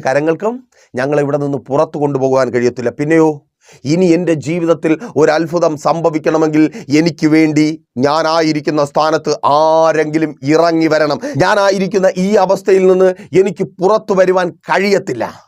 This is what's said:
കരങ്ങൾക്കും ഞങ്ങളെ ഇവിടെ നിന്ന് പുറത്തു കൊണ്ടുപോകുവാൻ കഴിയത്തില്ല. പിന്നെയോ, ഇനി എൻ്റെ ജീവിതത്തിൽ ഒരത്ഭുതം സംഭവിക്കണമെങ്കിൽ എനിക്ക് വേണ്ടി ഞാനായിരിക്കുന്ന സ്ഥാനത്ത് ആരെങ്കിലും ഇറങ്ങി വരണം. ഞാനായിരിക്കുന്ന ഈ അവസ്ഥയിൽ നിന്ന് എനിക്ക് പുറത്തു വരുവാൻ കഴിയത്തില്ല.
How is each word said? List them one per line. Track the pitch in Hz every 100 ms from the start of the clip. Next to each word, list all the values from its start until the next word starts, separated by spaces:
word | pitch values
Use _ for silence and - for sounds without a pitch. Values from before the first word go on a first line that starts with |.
കരങ്ങൾക്കും | 135 135 156 160 202 247 - _ _ 117
ഞങ്ങളെ | 135 147
ഇവിടെ | 139 143
നിന്ന് | 143 139 -
പുറത്തു | 135 160 156
കൊണ്ടുപോകുവാൻ | 147 139 131 135 131
കഴിയത്തില്ല. | 120 120 120 120 117
പിന്നെയോ, | 147 165 160 147 - _ _ - 131
ഇനി | 165 185 165
എൻ്റെ | 175 160 120
ജീവിതത്തിൽ | 175 165 160 165 156 233 135
ഒരത്ഭുതം | 156 151 165 175 165 147 151
സംഭവിക്കണമെങ്കിൽ | 160 165 156 160 160 160 156 156 233 - 147
എനിക്ക് | 170 165 156 156
വേണ്ടി | 160 151 151 160 _ - 139
ഞാനായിരിക്കുന്ന | 156 160 165 160 151 143 151 143
സ്ഥാനത്ത് | - 151 156 151 147 - 147
ആരെങ്കിലും | 156 160 160 156 156 151 156 - 135 156
ഇറങ്ങി | 170 165 160 156
വരണം. | 156 139 277 - 185
ഞാനായിരിക്കുന്ന | 208 196 196 185 202 185 185 185
ഈ | 208 185
അവസ്ഥയിൽ | 196 196 190 185
നിന്ന് | 185 190 185 - 165
എനിക്ക് | 196 - 190 -
പുറത്തു | 175 214 220 190
വരുവാൻ | 185 185 180 - -
കഴിയത്തില്ല. | 165 202 196 - 120 98 -